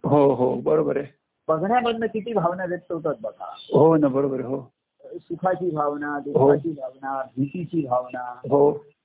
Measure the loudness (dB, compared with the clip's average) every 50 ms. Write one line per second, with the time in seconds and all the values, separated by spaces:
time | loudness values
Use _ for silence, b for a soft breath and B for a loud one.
0 | 2 4 4 6 6 6 4 4 2 0 0 -2 0 2 2 2 2 0 -2 -4
1 | -4 -8 _ _ _ _ _ _ _ -2 -2 0 0 0 0 0 0 0 -2 -2
2 | -4 -4 -4 -6 -8 -2 -2 0 0 0 -2 -2 -6 -6 -6 -8 _ _ -10 -6
3 | -4 -4 -6 -4 -8 -12 -12 _ -16 -16 -14 -16 -14 0 4 6 6 6 6 6
4 | 4 2 2 0 -2 -2 -2 -4 -6 -6 -8 -8 -10 -14 _ _ _ _ _ _
5 | -20 -18 -18 -18 _ _ -10 -4 -2 -2 -2 0 -2 -4 -2 -2 -2 -2 -2 -4
6 | -6 -6 -6 -8 -8 -2 2 4 6 6 6 4 2 -6 -6 -6 -10 -12 -12 -12
7 | -10 -8 -6 -6 -8 -8 _ -4 -4 -4 -2 -8 -8 -4 -4 -4 -2 0 0 -2
8 | -2 -4 -10 -10 -10 -10 -12 -12 -4 2 4 4 4 4 2 0 -10 -18 _ _
9 | _